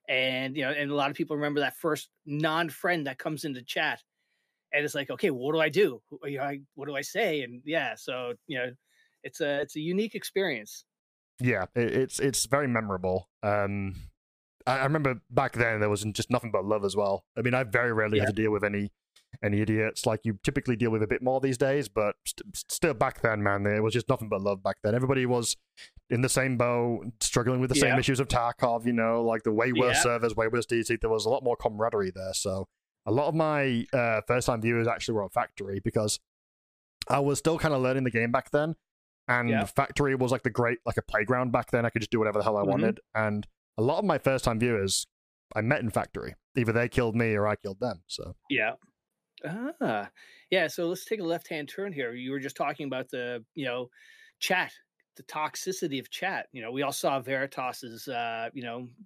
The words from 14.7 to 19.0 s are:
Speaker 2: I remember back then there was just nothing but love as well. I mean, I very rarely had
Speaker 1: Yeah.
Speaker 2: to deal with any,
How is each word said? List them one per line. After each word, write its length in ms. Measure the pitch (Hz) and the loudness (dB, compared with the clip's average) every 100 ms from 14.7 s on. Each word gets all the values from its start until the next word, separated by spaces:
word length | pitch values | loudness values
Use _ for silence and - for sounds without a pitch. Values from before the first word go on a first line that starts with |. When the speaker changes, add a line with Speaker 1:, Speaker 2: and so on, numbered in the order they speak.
| 135 | 2
Speaker 2:
I 40 | |
remember 380 | 135 156 139 123 - | 2 2 0 -2 -4
back 240 | 123 131 | 0 0
then 260 | 110 117 110 | 2 2 2
there 100 | 107 | 2
was 140 | 104 | 2
just 260 | 107 104 - | -2 -4 0
nothing 220 | 123 117 | 0 2
but 140 | 104 98 | 0 2
love 180 | 107 | 0
as 120 | 98 98 | 0 2
well. 300 | 101 98 - - | 0 0 -4 -4
I 40 | |
mean, 120 | 120 | 0
I 100 | 127 | 0
very 300 | 120 120 120 | 2 0 2
rarely 260 | 110 107 107 | 2 2 2
had 60 | 104 | 2
Speaker 1:
Yeah. 60 | |
Speaker 2:
to 100 | 104 | 2
deal 100 | 110 | 2
with 120 | 104 | 2
any, 280 | 104 101 101 - | 0 0 -4 -8